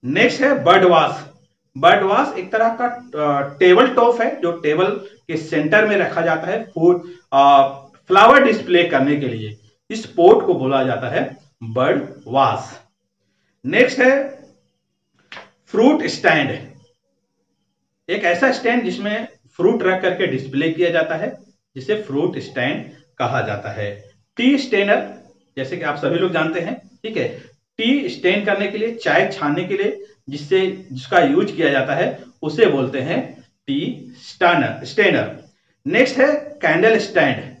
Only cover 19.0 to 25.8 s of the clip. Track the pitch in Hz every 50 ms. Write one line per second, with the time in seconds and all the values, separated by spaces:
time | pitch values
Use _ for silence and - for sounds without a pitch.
19 | 196 208 208 226 233 - _ _ _ _ _ _ 170 220 240 233 - 185 185 185
20 | - 185 175 - 190 160 135 127 - - - 135 156 160 156 156 175 170 170 165
21 | 160 156 160 156 - 254 - - _ _ _ _ _ _ _ 131 - - 214 214
22 | - - 135 143 160 180 - 135 - - - - 123 131 156 - - - - _
23 | _ _ _ _ 127 117 - 117 107 107 104 101 - 107 - 113 104 101 101 -
24 | - _ _ _ _ _ _ - 240 254 285 262 - - - 196 202 202 214 -
25 | - - - - - _ _ _ _ _ _ - 131 127 - 160